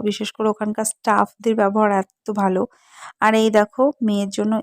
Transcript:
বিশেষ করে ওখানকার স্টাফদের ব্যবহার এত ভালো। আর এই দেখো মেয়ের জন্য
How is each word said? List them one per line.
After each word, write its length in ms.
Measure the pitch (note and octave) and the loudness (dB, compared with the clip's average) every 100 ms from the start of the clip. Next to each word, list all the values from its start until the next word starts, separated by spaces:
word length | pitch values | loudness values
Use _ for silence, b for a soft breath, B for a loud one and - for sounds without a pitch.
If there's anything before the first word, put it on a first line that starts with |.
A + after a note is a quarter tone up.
বিশেষ 280 | G#3 G3+ G#3+ | -2 -4 -8
করে 160 | - A3 | -4 -2
ওখানকার 360 | G#3 G#3+ G#3+ A3 | -2 -4 -4 -6
স্টাফদের 680 | - - G3+ G3+ _ A3+ A3 | -6 -2 0 0 _ -4 0
ব্যবহার 360 | G3+ G#3 G#3+ | 0 2 2
এত 360 | G3 F#3+ _ - | 0 -2 _ -8
ভালো। 320 | G#3 G3 F#3 - B B B B B | -2 0 0 -4 B B B B B
আর 120 | G#3+ A3 | 2 4
এই 140 | A3 | 4
দেখো 320 | G#3+ G#3 - C4+ - | 2 2 2 0 0
মেয়ের 280 | A3 G3+ G3+ | -2 -2 -4
জন্য 220 | G3 G#3+ A3 | -4 -2 -2